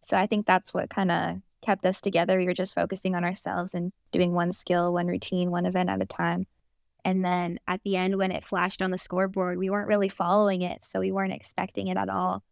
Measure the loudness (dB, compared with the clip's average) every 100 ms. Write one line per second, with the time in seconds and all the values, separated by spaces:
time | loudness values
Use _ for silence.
0 | 0 0 2 0 4 2 2 -4 -2 0
1 | 2 2 0 -6 -12 _ -2 2 2 0
2 | 0 2 4 2 2 0 -2 0 -2 0
3 | -2 0 -2 -2 -4 -4 -4 -4 -6 -8
4 | _ 2 2 2 0 -2 0 2 2 0
5 | 0 -4 -2 -2 0 0 0 0 0 0
6 | -4 -2 -2 -2 -4 _ _ _ _ _
7 | -2 0 2 0 -2 -4 -4 -4 0 0
8 | 2 2 0 -2 -4 -2 -2 0 -2 -2
9 | -2 0 0 0 -2 0 0 -2 2 2
10 | 2 0 2 4 4 2 -2 -6 -6 -4
11 | -2 -2 -2 -4 -8 -6 -4 -4 -2 -2
12 | -2 0 -2 -4 _